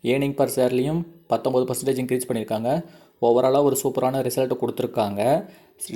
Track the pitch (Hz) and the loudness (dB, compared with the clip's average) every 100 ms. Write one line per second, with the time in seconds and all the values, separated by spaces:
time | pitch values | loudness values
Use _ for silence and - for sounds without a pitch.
0 | 120 135 139 139 135 131 127 123 139 165 | -2 0 0 0 0 2 2 2 0 -2
1 | 170 - - - - 127 127 127 135 127 | -6 -12 -2 -2 2 0 0 -2 -2 -2
2 | 127 127 127 117 107 110 117 156 170 - | -2 -2 -2 -4 -4 -4 -2 -2 -4 -14
3 | - _ 117 120 131 139 143 135 135 131 | -20 _ 4 4 4 4 4 2 -2 0
4 | 127 135 131 127 131 127 117 - 120 - | 0 0 -2 0 0 0 -2 -4 -4 -2
5 | 104 101 113 156 196 - _ - - | -2 0 0 0 -2 -14 _ -16 -10